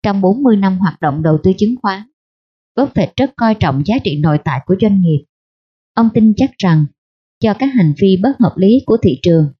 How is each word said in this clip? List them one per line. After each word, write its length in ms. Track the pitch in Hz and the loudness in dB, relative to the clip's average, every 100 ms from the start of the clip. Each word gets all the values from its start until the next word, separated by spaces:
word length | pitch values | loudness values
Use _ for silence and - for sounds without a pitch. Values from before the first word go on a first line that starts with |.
Trong 180 | 214 196 | -2 0
bốn 220 | 185 226 | 0 2
mươi 140 | 269 208 | 2 2
năm 200 | 196 185 | 0 0
hoạt 240 | 185 - | -2 -2
động 220 | 156 143 | -4 -2
đầu 140 | 160 156 | 0 0
tư 100 | 190 190 | 0 0
chứng 180 | 208 247 | -2 -2
khoán, 220 | 208 190 220 _ _ _ _ _ _ - | -6 -8 -14 _ _ _ _ _ _ -4
Buffett 300 | 269 247 170 - | -2 -2 -4 -2
rất 200 | 277 - | -4 -2
coi 200 | 226 214 | -2 0
trọng 260 | 175 135 143 | -2 -2 -2
giá 100 | 233 | -2
trị 160 | 196 151 | -4 -2
nội 200 | 156 151 | 0 -2
tại 160 | - 131 - | -2 -8 -4
của 100 | 190 | -2
doanh 200 | 220 196 | 2 2
nghiệp. 240 | 175 147 - _ _ _ _ _ _ | 0 -2 -4 _ _ _ _ _ _
Ông 160 | - 226 | -2 0
tin 200 | 226 220 208 | 2 2 2
chắc 140 | 269 _ | -2 _
rằng 280 | 190 160 147 _ _ _ _ _ | 0 2 0 _ _ _ _ _
do 120 | 220 | -4
các 160 | 196 269 | -2 -2
hành 200 | 262 165 147 | 0 0 2
vi 160 | 196 185 | 2 2
bất 160 | 226 269 | 0 0
hợp 140 | 214 - | -2 0
lý 280 | 190 247 - | 2 2 0
của 120 | 226 | 0
thị 180 | 202 127 | 0 0
trường 280 | 175 165 151 | 0 2 0